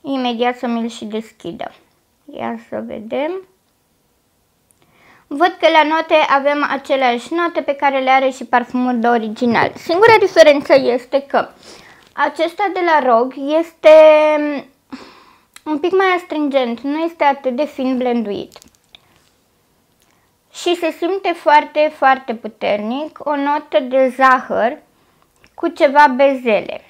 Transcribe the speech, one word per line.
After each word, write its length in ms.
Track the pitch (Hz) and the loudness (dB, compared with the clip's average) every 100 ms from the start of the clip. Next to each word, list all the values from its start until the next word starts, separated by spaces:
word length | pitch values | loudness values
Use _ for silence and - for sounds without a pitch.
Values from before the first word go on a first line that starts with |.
Imediat 560 | 311 269 247 233 240 247 | -6 -6 -4 -2 -4 -4
să 100 | 247 | -6
mi-l 220 | 233 233 | -4 -6
și 160 | 226 | -10
deschidă. 640 | 214 220 226 _ - - - - _ _ _ _ - 285 | -10 -10 -12 _ -14 -12 -14 -16 _ _ _ _ -20 -12
Ia 220 | 233 226 233 | -10 -10 -12
să 140 | 214 226 | -12 -10
vedem. 640 | - 214 247 294 381 370 _ _ _ _ _ _ _ _ _ _ _ _ _ _ _ _ _ _ | -14 -10 -8 -6 -8 -14 _ _ _ _ _ _ _ _ _ _ _ _ _ _ _ _ _ _
Văd 300 | 285 359 359 | -2 -2 2
că 60 | 320 | 2
la 160 | 320 302 | 4 2
note 260 | 320 320 311 311 | 0 0 0 2
avem 380 | 277 277 294 285 | 0 0 -2 -2
aceleași 640 | 277 - 269 254 240 240 | -4 -4 0 0 -2 -4
note 260 | 339 339 339 | -4 -2 -4
pe 140 | 277 | -4
care 260 | 277 277 269 | -2 0 0
le 100 | 262 | 2
are 180 | 269 262 | 2 2
și 160 | 262 | -4
parfumul 560 | 233 247 240 254 254 247 | -2 -2 0 -4 -2 0
de 60 | 233 | 0
original. 680 | 240 220 220 247 220 - | 0 -2 -4 0 0 0
Singura 440 | - - 349 453 440 | -4 -4 2 6 6
diferență 560 | 381 - 302 285 277 285 | 4 4 4 4 4 2
este 420 | 254 240 - 269 | 2 -4 -2 -4
că 280 | 277 240 - - - - - - _ | -2 -4 -4 -12 -20 -20 -20 -20 _
acesta 580 | - 294 302 330 339 403 | -6 -6 -2 -6 -2 -4
de 80 | 370 | -2
la 260 | 359 311 262 | 0 2 4
Rogue 480 | 226 254 269 277 311 | 2 0 -6 -4 -2
este 300 | 330 _ 311 311 311 302 302 302 294 285 - _ _ - - - _ _ _ - | -2 _ 6 8 10 6 4 0 -2 -6 -12 _ _ -20 -20 -20 _ _ _ -18
un 140 | - 302 | -6 -4
pic 140 | 349 | 0
mai 140 | 370 381 359 | 0 0 0
astringent, 640 | 359 302 294 269 247 233 | -4 -4 -2 -2 -2 -6
nu 180 | 277 294 | -6 -4
este 260 | 330 330 | -6 0
atât 320 | 285 277 262 247 | 0 0 -4 -4
de 80 | |
fin 320 | 294 - 262 254 | -6 -4 -4 -2
blenduit. 640 | 247 240 214 196 - - - _ _ _ _ _ _ _ _ _ _ _ _ _ _ _ _ _ _ | -2 -2 -4 -8 -10 -18 -20 _ _ _ _ _ _ _ _ _ _ _ _ _ _ _ _ _ _
Și 240 | - - 339 | -8 -4 -2
se 140 | 330 | -4
simte 420 | 302 339 392 381 | -4 -4 -4 -4
foarte, 600 | 339 330 302 285 302 302 302 | -2 2 2 2 -2 -2 0
foarte 380 | 269 262 254 | 0 0 -2
puternic 840 | 226 220 - 202 202 208 254 311 - | -10 -12 -8 -4 -4 -4 -8 -10 -12
o 120 | - 294 | -6 -4
notă 440 | 285 294 302 311 | -2 -4 -2 -4
de 340 | 254 262 262 254 | -2 0 0 2
zahăr 640 | 262 254 - 190 214 294 _ _ _ _ _ _ _ | 2 2 0 -2 -2 -4 _ _ _ _ _ _ _
cu 140 | - 339 | -6 -6
ceva 440 | 339 311 277 294 254 | 0 2 4 4 4
bezele. 640 | 277 269 247 202 - - _ | 2 2 0 -2 -2 -14 _